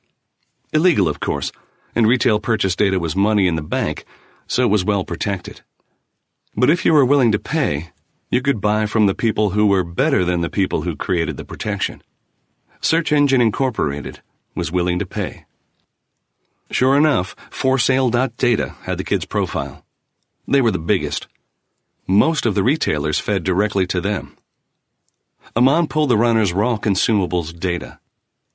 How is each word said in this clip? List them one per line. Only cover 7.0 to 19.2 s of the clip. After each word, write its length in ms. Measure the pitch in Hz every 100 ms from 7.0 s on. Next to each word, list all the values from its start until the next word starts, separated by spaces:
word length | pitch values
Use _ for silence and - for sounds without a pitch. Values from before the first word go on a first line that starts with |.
willing 280 | 127 143 120
to 60 | 101
pay, 520 | - 160 113 73 85 _ _ _ _
you 120 | 120
could 180 | 135 113
buy 260 | 104 107 107
from 200 | 113 101
the 80 |
people 360 | 87 113 107 104
who 160 | 101 107
were 160 | 95
better 400 | 87 87 151 120
than 160 | 87 87
the 80 | 82
people 340 | - 92 85
who 120 | 85
created 420 | 76 - 87 78 71
the 80 |
protection. 580 | 73 - 110 101 - - _ _ _ _ _ _ _ _
Search 320 | - 165 -
Engine 280 | 151 143 131
Incorporated 800 | 117 - 135 117 76 71 67 - _ _ _
was 160 | - 82
willing 300 | 90 87 87
to 60 | 98
pay. 400 | 107 85 85 - _ _ _ _ _ _ _ _ _ _ _ -
Sure 260 | - 131 139
enough, 380 | 156 113 90 - -
foresale 600 | - 131 131 - 131 131
dot 260 | 120 131 -
data 400 | 120 104 67 -
had 160 | - 90
the 60 |
kid's 200 | 90 98